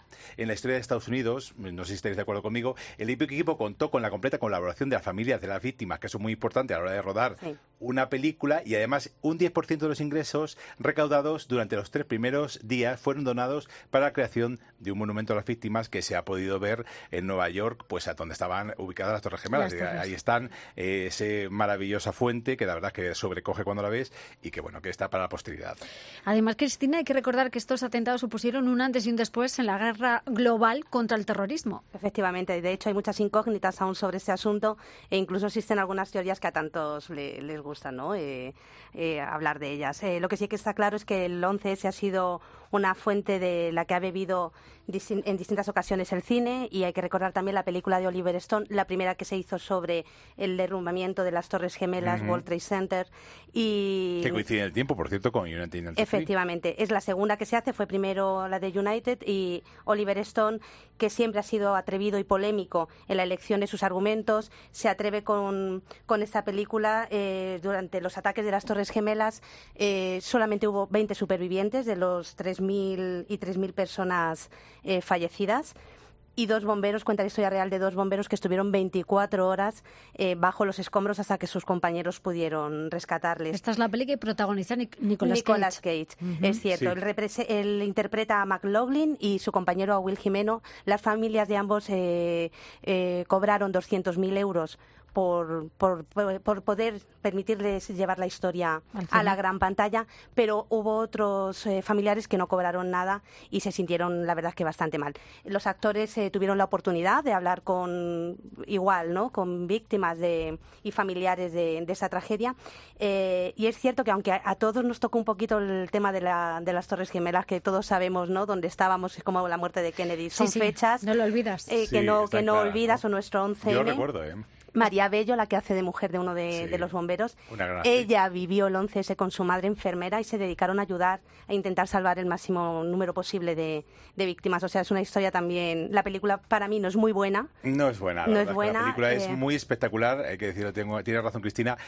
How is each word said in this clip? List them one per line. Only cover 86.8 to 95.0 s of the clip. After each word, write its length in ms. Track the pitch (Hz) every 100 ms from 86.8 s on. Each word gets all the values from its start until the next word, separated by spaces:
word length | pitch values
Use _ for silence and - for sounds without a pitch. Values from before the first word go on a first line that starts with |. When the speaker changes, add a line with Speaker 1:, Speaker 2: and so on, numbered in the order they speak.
| 185
Speaker 1:
Sí. 40 |
Speaker 2:
Él 120 | 180
represe-, 440 | 196 208 208 220 233
él 340 | 214 202 208
interpreta 580 | 202 196 202 220 220 208
a 40 | 196
McLaughlin 720 | 185 196 208 247 277 311 285
y 180 | 208 196
su 140 | -
compañero 420 | 196 180 180 196 202
a 40 |
Will 180 | 190 196
Jimeno. 440 | 202 196 208 226 - - -
Las 160 | 202
familias 440 | - 214 220 214 208
de 80 | 208
ambos, 320 | 202 208 208
eh, 600 | 196 180 175 170 170 170 - - -
eh, 420 | - 190 180 180 175
cobraron 420 | 190 208 208 196
doscientos 480 | 185 - 196 185 175
mil 180 | 190 196
euros 420 | 202 175 160 - - -